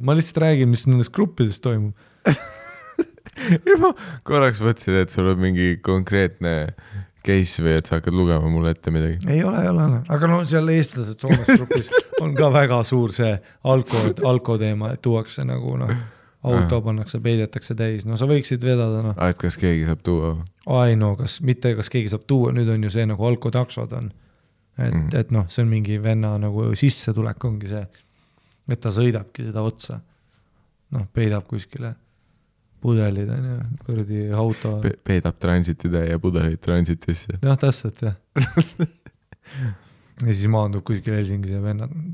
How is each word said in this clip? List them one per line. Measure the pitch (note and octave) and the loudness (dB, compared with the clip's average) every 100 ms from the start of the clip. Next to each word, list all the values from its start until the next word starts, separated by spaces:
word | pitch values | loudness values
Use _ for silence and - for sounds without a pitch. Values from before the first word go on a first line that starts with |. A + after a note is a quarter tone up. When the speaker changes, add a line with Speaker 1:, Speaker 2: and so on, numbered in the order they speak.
Speaker 1:
ma | B2 D#3 | 0 0
lihtsalt | E3 D#3+ | 0 0
räägin, | D#3+ C#3+ B2 | 2 4 4
mis | A#2 C3 | 4 4
nendes | B2 A#2 | 4 2
gruppides | - G3+ - A2 - | 0 0 0 -2 -2
toimub. | B2+ A2 G#2 - _ _ - | -2 -2 -2 -6 _ _ 0
<laughs> | - E5 - - - - - - - - | 0 -4 -18 -20 -20 -8 -6 -6 -10 -20
Speaker 2:
Ja | - A#3 E3 F#4 E4+ | -6 2 2 4 4
ma | F4+ - F#3 C#3 | 4 0 -8 -12
korraks | - C#3+ C3 G#2 | 0 2 4 2
mõtlesin, | A2+ A2+ - | 0 0 2
et | F#2+ F2+ | 2 2
sul | - F#2 | 2 2
on | F2+ | 2
mingi | F#2 F2+ F2+ E2+ | 2 2 2 2
konkreetne | - F#2+ F#2 G2+ F2+ - F2 D#2+ D2+ - - G2+ - _ - | 0 0 2 2 0 0 -2 -2 -4 -8 -14 -14 -14 _ 0
case | G2 F2+ - | 2 2 0
või | E2 | 2
et | D#2+ - | 2 2
sa | E2 | -2
hakkad | F2 | 0
lugema | F2+ F2 D#2+ D#2+ | 2 4 2 2
mulle | E2 E2 | 2 0
ette | E2 - | -2 -2
midagi. | D#2+ D#2+ E2+ F#2 | 0 0 -2 0
Speaker 1:
Ei | D3+ | 0
ole, | F#3 A3+ | 0 0
ei | F3+ | 0
ole, | E3+ | 2
ei | D3+ | 2
ole. | A#2+ C#3 | 0 -2
Aga | D3 E3 | 0 2
no | F3 D#3 | 2 2
seal | D#3+ D#3+ | 0 2
eestlased | D#3+ D3 C3 G#2+ A2 | 2 0 -4 -8 -6
Soomes | C3 C3 A#2+ | 0 2 6
grupis | B3+ - A#4+ - B4 | 4 4 -2 0 0
<laughs> | - C5 | 0 -2
on | D#3 C#3 | -2 2
ka | D3 | 4
väga | C#3+ C3+ B2 A2+ | 6 4 2 2
suur | B2+ A#2 | 0 0
see | A2 A2+ G2 - _ C3 | 0 0 0 -6 _ 2
alko-, | C3 - A2+ A2+ F#2+ C3 | 2 2 0 0 0 2
alko | B2+ A#2 A2 | 2 2 0
teema, | G#2+ G#2+ G#2+ | 0 -2 -4
et | C3+ | -2
tuuakse | B2 A2+ A2 - C3 | 0 0 -2 -6 -4
nagu, | B2+ B2+ B2+ | -4 -4 -4
noh, | A#2 A#2+ A2+ - _ _ | -2 -4 -6 -16 _ _
auto | B2+ A#2+ F2 A#2+ | 0 2 2 0
Speaker 2:
Aa. | A2 | 0
Speaker 1:
pannakse, | G#2+ G#2+ A2+ | -4 -4 -4
peidetakse | A#2 A2+ G#2+ - - | 0 0 0 -6 -8
täis. | A2+ A2+ G#2+ G#2+ | -4 -4 -4 -4
No | A2+ | -2
sa | C3+ | 0
võiksid | D3 - B2 | 0 0 -2
vedada, | B2 A#2+ A2+ A2 | 0 2 0 0
noh. | A2 F#2 | -2 0
Speaker 2:
Aa, | F2+ | 0
et | - | 0
kas | F2 - | -4 0
keegi | F#2 E2 D#2+ | 0 2 0
saab | D#2 F2 | 0 0
tuua | E2+ E2 D#2+ | 0 0 -4
või? | F2 - - B2+ | -8 -10 -2 2
Speaker 1:
Ai, | B2 A2 | 4 4
no | G#2+ G2+ | 2 0
kas, | - - | -4 -2
mitte | C3 B2 B2 | -2 0 0
kas | G#2+ - | -2 -2
keegi | B2 G#2+ | -2 -2
saab | G#2+ - | -4 0
tuua, | C3+ B2 | 2 2
nüüd | B2 A2+ | 2 0
on | A2 G#2 | 0 0
ju | |
see | A2 A2 | -2 -2
nagu | G2+ A#2 | 0 0
alkotaksod | A#2+ A#2 B2 B2 - A2 A#2+ | 0 -2 -2 -2 -6 -8 -8
on. | A2 - _ _ _ _ _ - | -10 -12 _ _ _ _ _ -6
Et, | A#2+ | -2
Speaker 2:
Mhm. | E2 D#2 B2 | -2 0 -2
Speaker 1:
et | A2 | 0
noh, | A2 F2+ | 0 0
see | - A2+ | -2 0
on | |
mingi | A2 G#2 G#2+ | 0 0 -2
venna | A2 A2 G#2+ G#2 | 0 0 0 -2
nagu | G#2 G#2 A2+ G#2+ | -2 -2 -2 2
sissetulek | C#3+ - - G#2+ A2 - | 0 0 -2 -2 -4 -4
ongi | A#2+ G#2+ G2+ | -6 -6 -8
see, | G#2 G2+ _ _ _ _ _ _ _ - | -8 -10 _ _ _ _ _ _ _ -6
et | A#2+ | -4
ta | A2+ | -2
sõidabki | G2+ B2 A2 G2 - A#2 | 2 2 0 -6 -12 -8
seda | G#2+ A2 | -4 -4
otsa. | - - A2+ - _ _ _ _ _ _ _ _ | -6 -10 -14 -16 _ _ _ _ _ _ _ _
Noh, | C3 G2 | -8 -4
peidab | A#2 A2 G#2 - | -2 0 0 -4
kuskile | A2+ - C3+ A#2+ - _ _ _ _ _ _ _ _ | -10 -10 -12 -12 -14 _ _ _ _ _ _ _ _
pudelid, | B2 A2 G#2 G2+ G#2 | 0 2 2 -2 -4
on | B2+ B2+ | -4 -6
ju, | A#2+ A#2 - - | -6 -8 -8 -6
kuradi | A2 G2+ G#2 G#2 G#2 | -4 -4 -4 -2 0
auto. | A2+ G#2+ A2 G#2+ | 0 -2 -4 -2
Speaker 2:
Pe-, | A2 - | -2 -4
peidab | - F2+ E2+ - | -2 0 0 -2
transiti | E2+ F2 F2 D#2 F2 | 2 2 2 -2 -2
täie | E2+ E2 E2 | 0 0 0
pudeleid | F#2 E2+ D#2+ D#2+ | 0 2 0 0
transitisse. | - F2 E2+ E2 - E2+ - F#2 | 0 2 2 0 -2 -4 -6 -2
Speaker 1:
Jah, | C3+ C3+ | 2 2
täpselt, | C#3 - A2 - | 2 0 -4 -4
jah. | A2 G2 _ C#3+ | -6 -6 _ -2
<laughs> | B2 - D#3+ - E3 - - _ _ - - C3+ B2 F#2+ - _ _ - | 0 2 0 -2 -6 -6 -20 _ _ -20 -16 -8 -6 -8 -16 _ _ -4
Ja | A#2+ | -2
siis | G2 G#2 | 0 2
maandub | A2 G#2 G2+ | 2 0 -2
kuskil | G2+ G2+ A2 G#2+ | -4 -4 -2 -2
Helsingis | F#2+ G2+ F#2+ | -2 -4 -4
ja | G2 | -4
vennad, | G#2 G#2 B2 D#3+ F3 | -4 -4 -6 -8 -10